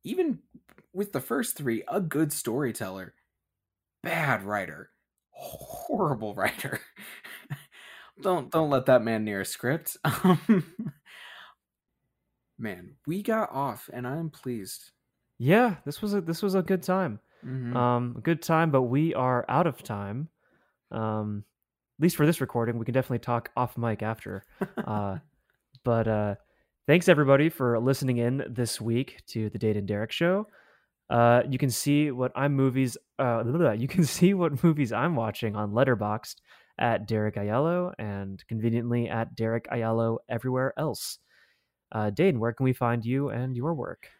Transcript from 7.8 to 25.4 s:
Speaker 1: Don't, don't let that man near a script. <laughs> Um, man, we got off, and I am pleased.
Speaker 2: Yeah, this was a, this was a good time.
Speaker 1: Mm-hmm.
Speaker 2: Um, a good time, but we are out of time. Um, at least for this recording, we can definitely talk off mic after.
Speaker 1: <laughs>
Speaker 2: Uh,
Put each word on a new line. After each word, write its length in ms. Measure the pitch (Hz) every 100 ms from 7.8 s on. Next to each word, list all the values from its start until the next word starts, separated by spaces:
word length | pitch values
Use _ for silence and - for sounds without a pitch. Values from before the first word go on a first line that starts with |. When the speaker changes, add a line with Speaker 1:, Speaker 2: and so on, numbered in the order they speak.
| - - - -
Speaker 1:
Don't, 300 | 190 175 127
don't 180 | 160 156
let 160 | 139 135
that 180 | 127
man 220 | 113 110 107
near 160 | 101
a 40 | 95
script. 520 | - 117 160 - -
<laughs> 40 | 147 -
Um, 720 | 185 175 - 202 147 - 208 - _ - - - - _ _ _ _ _ _ _ _ _ _ -
man, 380 | 113 90 90 - -
we 160 | 180
got 280 | 208 220 214
off, 380 | 131 139 104 -
and 160 | 123 123
I 100 | 147
am 120 | 165
pleased. 600 | - 135 120 92 - - _ _ _ _ _
Speaker 2:
Yeah, 380 | 120 202 247 170 -
this 160 | 147
was 120 | 208
a, 80 | 202
this 220 | 165 165
was 100 | 202 185
a 60 |
good 220 | 170 190
time. 360 | 185 185 175 107 _ _
Speaker 1:
Mm-hmm. 320 | - 131 120 123
Speaker 2:
Um, 400 | 123 120 123 120
a 20 |
good 220 | 135 165
time, 260 | - 160 165
but 140 | 139
we 320 | 123 131 165 -
are 280 | 127 123 -
out 160 | 131 170
of 160 | -
time. 480 | - 104 101 117 156 _ _ _ _ _ _
Um, 520 | 113 110 107 107 104 104 _ _ _ _ -
at 60 |
least 120 | 160 -
for 120 | 147
this 140 | 170
recording, 360 | 131 120 113 117
we 80 | 113
can 80 |
definitely 260 | 123 127 120
talk 300 | - 120 - -
off 220 | 123 -
mic 260 | 117 104
after. 420 | 107 110 - 95 - -
Speaker 1:
<laughs> 180 | - -
Speaker 2:
Uh, 400 | - 208 202 185 - _